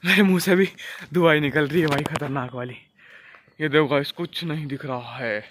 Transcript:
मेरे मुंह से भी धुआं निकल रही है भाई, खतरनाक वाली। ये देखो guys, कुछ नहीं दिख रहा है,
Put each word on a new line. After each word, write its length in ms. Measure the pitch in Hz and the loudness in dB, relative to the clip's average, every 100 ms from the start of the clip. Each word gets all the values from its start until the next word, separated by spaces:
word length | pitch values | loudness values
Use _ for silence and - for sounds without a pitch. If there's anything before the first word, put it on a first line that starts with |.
मेरे 180 | 175 185 | 2 4
मुंह 180 | 196 185 | 6 4
से 160 | 180 185 | 4 2
भी 120 | 190 - - - 180 | 2 -2 -16 -16 -4
धुआं 200 | 156 165 151 | 4 4 4
निकल 280 | 147 156 147 | 2 0 2
रही 120 | 160 | 2
है 60 | 156 | 2
भाई, 160 | 143 | 0
खतरनाक 500 | 147 160 143 135 127 | -2 -6 -6 -6 -6
वाली। 220 | 123 123 120 _ _ - - - - _ _ | -10 -12 -12 _ _ -20 -20 -20 -20 _ _
ये 80 | 151 | 0
देखो 180 | 147 147 | 2 2
guys, 220 | 139 143 | 0 -2
कुछ 320 | - 170 - | -8 -10 -8
नहीं 220 | 170 156 147 | -6 -6 -6
दिख 180 | 139 | -8
रहा 320 | 147 123 120 120 | -8 -8 -10 -10
है, 260 | 120 104 107 | -6 -6 -8